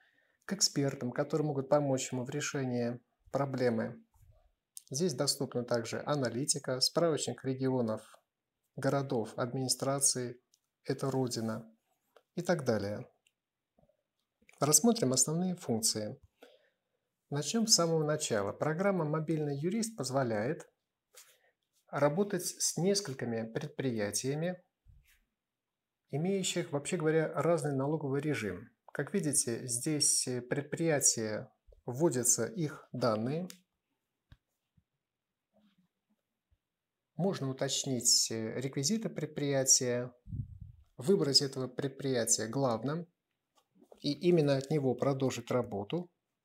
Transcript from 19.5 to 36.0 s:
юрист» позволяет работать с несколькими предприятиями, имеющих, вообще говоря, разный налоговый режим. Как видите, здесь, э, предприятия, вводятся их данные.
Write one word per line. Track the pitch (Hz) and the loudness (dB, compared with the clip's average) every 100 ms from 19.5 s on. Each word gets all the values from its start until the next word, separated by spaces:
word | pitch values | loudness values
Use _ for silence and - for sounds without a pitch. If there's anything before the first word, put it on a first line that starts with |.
| 139 | -2
юрист» | 175 226 - - | -2 -2 -4 -4
позволяет | 127 135 123 107 120 165 - _ _ _ _ - - _ _ _ _ _ _ | -2 0 0 0 -2 -4 -10 _ _ _ _ -20 -20 _ _ _ _ _ _
работать | 151 147 165 202 175 - | 2 2 2 0 -2 -4
с | - - 156 | -4 -2 0
несколькими | 185 196 - 131 120 113 | 2 2 -2 -6 -4 -4
предприятиями, | 113 - - - 135 113 101 - 131 147 175 175 _ _ - - _ _ _ _ _ _ _ _ _ _ _ | -4 -6 -6 -4 -2 0 0 0 -2 -2 -2 -6 _ _ -20 -20 _ _ _ _ _ _ _ _ _ _ _
имеющих, | 139 185 196 180 180 - | -2 0 0 0 -2 -2
вообще | 143 - 180 | -4 -2 0
говоря, | 156 160 156 | 4 4 2
разный | 143 160 165 147 135 | 2 2 2 2 0
налоговый | 139 156 143 143 | 0 0 0 0
режим. | 151 123 104 90 - _ - | 0 0 -2 -6 -10 _ -10
Как | - 139 | -6 -2
видите, | 202 151 143 123 117 127 | 0 2 2 0 -4 -4
здесь, | 120 156 147 - - - | -4 -2 2 2 2 0
э, | 123 | -4
предприятия, | - 143 135 - 165 143 - - 110 107 120 _ - - - | -2 -4 -2 -2 2 4 4 2 -2 -4 -8 _ -20 -14 -10
вводятся | 123 170 127 117 - 113 | 2 2 4 2 2 0
их | 190 147 - - | -2 -4 -6 -10
данные. | 127 120 107 120 160 185 - _ _ _ _ _ _ _ - _ _ _ _ _ _ _ _ _ _ _ 208 208 _ _ _ | 0 2 2 0 -4 -6 -12 _ _ _ _ _ _ _ -20 _ _ _ _ _ _ _ _ _ _ _ _ _ _ _ _